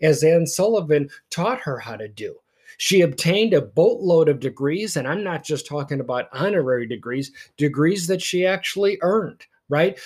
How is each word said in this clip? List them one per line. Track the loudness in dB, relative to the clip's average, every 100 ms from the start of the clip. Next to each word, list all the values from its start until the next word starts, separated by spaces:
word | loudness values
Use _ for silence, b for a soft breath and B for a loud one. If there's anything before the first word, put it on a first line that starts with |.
as | 0 4
Anne | 4 4 2
Sullivan | 0 2 0 2 0 0 B _
taught | -4 -2 -4
her | -6 -8
how | -10 -12
to | -12
do. | -10 -12 -12 B B B B
She | 2 4
obtained | 4 2 0 2 2
a | 2
boatload | 2 2 4 2 2 4 4
of | 2
degrees, | -4 -4 -2 -2 -4 -4
and | -4
I'm | -4
not | -4 -6 -6
just | -6 -6
talking | -8 -6 -6
about | -4 -6 -6
honorary | -4 0 0 0 0 -2
degrees, | -8 -6 -6 -6 B B -2
degrees | -2 2 2 2 -2
that | -2
she | -2 0 0
actually | 0 -4 0 0 0
earned, | 0 0 -2 -10 -20 _ -4
right? | 0 0 -2